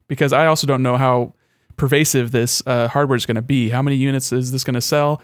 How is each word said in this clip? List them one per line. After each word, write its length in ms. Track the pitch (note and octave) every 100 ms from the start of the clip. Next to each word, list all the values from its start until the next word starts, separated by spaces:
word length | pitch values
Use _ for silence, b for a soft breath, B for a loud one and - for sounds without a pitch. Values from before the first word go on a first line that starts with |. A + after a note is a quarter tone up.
| -
Because 240 | C#3+ C#3+
I 140 | C3+ D#3+
also 220 | D#3 C#3+
don't 160 | C3+
know 120 | B2+ B2
how 360 | C3 B2 A#2+ _ _ _ _ -
pervasive 560 | C3+ C#3+ D#3 C3+ A#2+
this, 300 | B2 A#2+ - -
uh, 200 | B2 A#2
hardware 260 | C#3+ C#3+ B2
is 80 | -
gonna 160 | A2+
be. 280 | A#2+ C#3 A2+
How 120 | B2
many 140 | C#3 C#3
units 340 | C3+ C3+ -
is 200 | B2+ B2+
this 120 | C3
gonna 180 | - A#2+
sell? 380 | - D3+ D3 D3